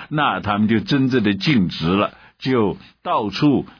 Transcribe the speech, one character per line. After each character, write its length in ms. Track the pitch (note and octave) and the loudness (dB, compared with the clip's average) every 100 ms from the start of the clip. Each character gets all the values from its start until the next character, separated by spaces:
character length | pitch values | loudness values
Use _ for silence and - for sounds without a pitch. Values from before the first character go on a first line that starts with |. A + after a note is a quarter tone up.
| - | -8
那 320 | D3+ C#3 F#2+ | -2 -2 -2
他 180 | G2+ G#2 | -2 0
们 80 | G#2+ | 2
就 140 | A2 | 2
真 280 | F#2+ C#3 C3 | 0 0 2
正 140 | B2 | 2
的 120 | G#2 | 0
尽 340 | G2 D#3+ B2+ F2 | 0 0 2 0
职 200 | - D#2+ | -2 0
了， 260 | G2 G2+ - - _ | 0 0 -4 -20 _
就 380 | C3+ B2+ G2+ D#2 - _ | -2 0 0 -2 -12 _
到 280 | F#3 D#3 G#2 | -4 -2 -2
处 360 | F#2+ G2 G#2 - - | 0 2 2 -2 -12